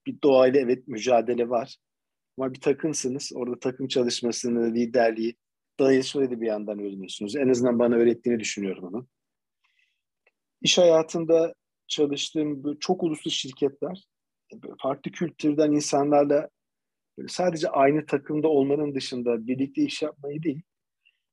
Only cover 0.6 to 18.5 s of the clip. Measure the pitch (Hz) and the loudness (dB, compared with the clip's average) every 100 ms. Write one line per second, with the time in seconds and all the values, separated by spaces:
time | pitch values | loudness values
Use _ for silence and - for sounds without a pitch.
0.6 | 123 127 - 110 117 120 113 120 120 120 | 2 -2 -4 -6 2 2 2 -2 0 -2
1.6 | - - _ _ _ _ _ - 131 131 | -4 -12 _ _ _ _ _ -8 -8 -2
2.6 | 143 - 160 147 131 135 - 131 123 120 | -2 0 -2 -4 -4 -6 -8 -8 -8 -6
3.6 | 131 123 131 135 120 - 120 113 123 120 | -6 -6 -4 -2 0 -2 -4 -4 -2 0
4.6 | 117 113 117 123 117 110 113 - _ _ | 0 0 0 2 2 0 -4 -6 _ _
5.6 | _ - 135 131 131 147 131 120 113 107 | _ 0 4 4 2 -2 -2 -2 -2 -4
6.6 | 104 104 101 98 92 - 104 139 131 123 | -4 -6 -8 -10 -12 -10 -8 0 2 4
7.6 | 123 117 120 120 120 117 123 117 104 - | 2 2 2 4 4 2 0 -2 -2 -6
8.6 | 98 90 90 104 127 _ _ _ _ _ | -6 -6 -10 -12 -12 _ _ _ _ _
9.6 | _ _ _ _ _ _ _ _ _ _ | _ _ _ _ _ _ _ _ _ _
10.6 | - - 175 160 160 175 160 165 165 - | 0 6 6 6 2 -4 2 2 2 -4
11.6 | _ _ _ 165 147 143 - 156 151 143 | _ _ _ -2 0 0 -6 -4 -4 -4
12.6 | 143 147 - 190 175 151 160 - 135 - | -8 -6 -4 -2 -2 -4 -6 -6 -8 -4
13.6 | 139 - 147 185 _ _ _ _ _ - | -4 -2 -10 -10 _ _ _ _ _ -20
14.6 | - - 131 143 - - 165 - 156 147 | -18 -8 -6 -6 -10 -8 -8 -2 -2 2
15.6 | 151 147 147 143 143 147 143 143 156 _ | 2 2 0 0 4 4 4 2 0 _
16.6 | _ _ _ _ _ - - - 180 160 | _ _ _ _ _ -18 -12 -2 -2 0
17.6 | 165 143 135 151 147 143 139 151 156 | -2 4 4 4 -2 -4 -2 -2 2